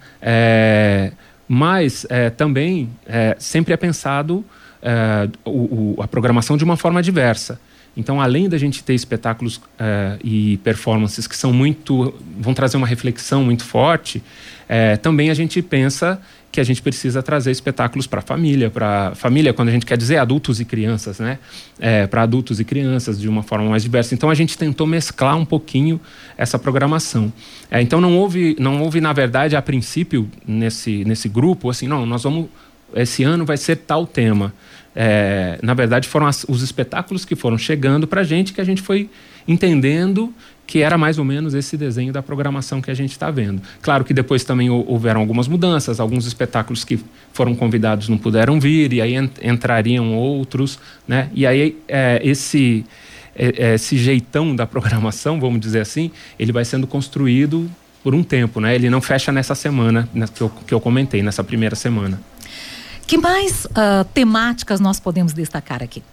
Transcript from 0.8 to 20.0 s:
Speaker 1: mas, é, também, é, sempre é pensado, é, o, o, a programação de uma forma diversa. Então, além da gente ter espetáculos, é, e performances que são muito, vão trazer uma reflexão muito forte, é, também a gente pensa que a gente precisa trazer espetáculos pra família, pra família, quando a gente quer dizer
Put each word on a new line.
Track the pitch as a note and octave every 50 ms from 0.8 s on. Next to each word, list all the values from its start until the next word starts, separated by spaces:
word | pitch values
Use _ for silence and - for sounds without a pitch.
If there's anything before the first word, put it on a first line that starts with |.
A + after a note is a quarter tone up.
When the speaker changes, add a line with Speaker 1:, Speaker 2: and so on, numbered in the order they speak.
| G#2+ G#2 G2+ G2 G2 F#2+ - - - - _ _ _ -
Speaker 1:
mas, | A#2+ B2+ D3+ E3+ F#3 F#3+ E3+ C3+ - - - -
é, | B2+ B2 A#2+ A#2
também, | A#2 - D3+ D3+ C3+ C3 D3 F3 F#3 E3+ B2+ A2+ A#2+ - _
é, | - A2+ A#2 A2 A2 - -
sempre | - - - D#3+ E3+ -
é | E3
pensado, | E3 - F3 D#3 - - C#3 C#3 C#3+ D3+ D#3 F3 G3 G#3+ - - - - - - _
é, | - A#2+ A#2 A#2 A2+ A2 G#2+ G#2 G#2 G2+ G#2 - _
o, | A2+ A2 C3 A#2 - B2+ A2+ G#2+ G#2 G2+
o, | -
a | A2+ -
programação | - B2 A2 B2 A#2+ A#2+ A2+ - D3
de | D3 D#3+
uma | E3 E3+
forma | - - E3+ E3+ F3+
diversa. | F3 F3+ F#3+ D#3 B2+ A#2+ A2+ - - - A#2+ - - _ _ - - _ _ C#3
Então, | A2 - C#3 C#3+
além | C#3 B2+ B2+ D#3 G3
da | G3 E3 D3+
gente | C#3 C#3+ C3+ - -
ter | -
espetáculos, | B2+ A#2+ - - A#2+ A2 - A#2 A2+ - B2 A2+ A2+ - - _ _ -
é, | A2+ A2 G#2 G2+ G2+ F#2+ G2+ -
e | - A#2+ A2 G#2+ G#2+ G#2 G2+ G2
performances | - A#2 A2 G#2+ - A#2+ A2 A2 A2 G#2 - - A2+
que | - -
são | - - C3
muito, | B2 B2+ C3+ D3+ D3 D#3 - - C#3 B2+ B2+ C3+ - - - - D#2+ G2
vão | A2 B2
trazer | C3 - C3+ B2+ -
uma | C#3 B2+
reflexão | A#2 B2 A#2 - B2+ A2+ - - - C#3 C#3
muito | C3+ B2 A#2+ A#2+ -
forte, | - - A#2+ B2+ D#3 E3+ D#3 - - - A#2 A#2 - - - - - - - - -
é, | A#2+ A2+ A2+ A2 G#2 G#2
também | - D#3+ D#3+ C#3+ D3 D#3
a | D#3
gente | C#3+ E3 D#3+ - F3+
pensa | F3 - D#3+ C3+ C3 C#3 C3+ - F3 F3 F#3+ F#3+ - - - - - _
que | - D#3
a |
gente | C3+ A#2 B2+ -
precisa | - C#3+ C3 - - C3 A#2+ C3
trazer | B2+ - D3+ D3 A#2+ C3
espetáculos | B2+ B2+ - C#3+ B2+ - A#2+ A#2+ - C#3 C3
pra | - - G2
família, | - - C3 D3+ E3+ D3+ C#3+ C3+ A#2+ A2
pra | - A2+ A2 G#2 G#2 G2+ G2 F#2 F#2
família, | - - B2 B2 D3 D#3 C3+ A2+
quando | - A#2+ A#2
a |
gente | A#2 B2 A#2
quer | - -
dizer | B2+